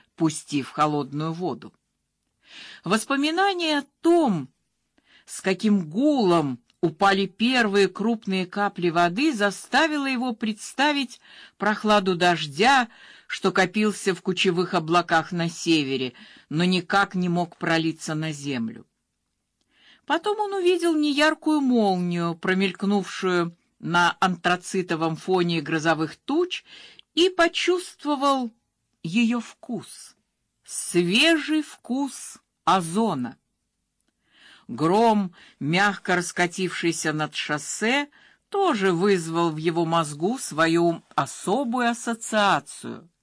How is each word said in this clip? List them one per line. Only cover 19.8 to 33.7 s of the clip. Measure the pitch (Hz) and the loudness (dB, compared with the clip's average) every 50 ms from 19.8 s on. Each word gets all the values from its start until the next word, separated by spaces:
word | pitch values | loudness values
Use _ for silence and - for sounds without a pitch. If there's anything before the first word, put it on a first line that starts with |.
| _ - - _ _ | _ -20 -20 _ _
Потом | - 277 339 - 415 415 440 | -4 -4 -2 0 -2 -2 -2
он | 415 403 392 | -4 -4 -4
увидел | 392 349 349 370 339 330 339 320 | 0 2 2 2 2 2 0 2
неяркую | 302 294 294 269 285 302 311 311 - - 311 302 302 | 2 0 0 2 2 2 2 2 0 0 0 0 2
молнию, | 277 254 247 233 214 196 185 180 180 175 175 175 170 170 165 | 2 2 4 4 4 2 2 0 0 -2 -2 -2 -2 -2 -4
промелькнувшую | 165 - 185 185 190 196 185 180 - 202 196 208 202 185 - - - 196 185 180 175 170 170 170 _ _ _ _ _ | -4 -2 0 0 2 0 0 -2 -2 -2 0 0 0 0 -4 -6 -4 -2 0 0 0 0 -2 -4 _ _ _ _ _
на | - 151 175 175 175 170 - - | -6 -2 0 2 2 2 2 0
антрацитовом | 180 185 180 170 - 175 180 175 - - - 190 180 - 170 156 165 165 160 | 0 0 0 0 0 0 -2 0 -2 -4 -4 -4 -2 -2 -2 -2 0 -2 -2
фоне | 151 - 190 185 180 175 175 170 160 | -4 -2 0 0 2 2 0 0 -2
грозовых | 143 147 160 160 147 165 160 151 160 147 - | -2 -2 -4 0 0 0 0 0 0 -4 -6
туч, | - _ - 277 330 359 359 - - - - - - - - - - _ _ _ | -10 _ -2 0 0 0 0 -4 -8 -12 -16 -20 -20 -20 -20 -20 -20 _ _ _
и | 311 349 381 | 2 2 2
почувствовал | 370 - 330 339 - - - 339 359 349 359 - - _ - 294 294 262 285 277 277 262 247 220 - _ _ _ _ _ _ _ _ _ - | 4 2 2 2 0 0 0 0 0 0 -2 -8 -16 _ -4 -4 -2 0 2 2 2 0 -2 -4 -8 _ _ _ _ _ _ _ _ _ -8
её | 160 175 233 240 226 240 233 | -2 0 2 2 2 0 -2
вкус, | 220 - - _ - - 240 175 - - - - - - _ _ _ _ _ _ _ _ _ _ _ | -4 -8 -16 _ -12 -10 -10 -10 -10 -12 -18 -20 -20 -20 _ _ _ _ _ _ _ _ _ _ _
свежий | - - - - - - 175 175 170 196 247 294 330 330 302 269 285 311 311 294 | -12 -10 -10 -8 -2 0 0 2 2 2 2 4 4 4 2 2 0 -2 -2 -2
вкус | - - - - - 240 269 285 254 - - - - - - _ _ _ _ _ | -4 -12 -18 -8 -6 -4 -4 -4 -4 -6 -12 -16 -16 -18 -20 _ _ _ _ _
озона. | 165 180 190 170 160 170 214 226 214 160 131 123 117 - - _ _ _ _ _ _ | 2 2 2 0 -2 -2 0 0 0 0 -2 -4 -8 -10 -14 _ _ _ _ _ _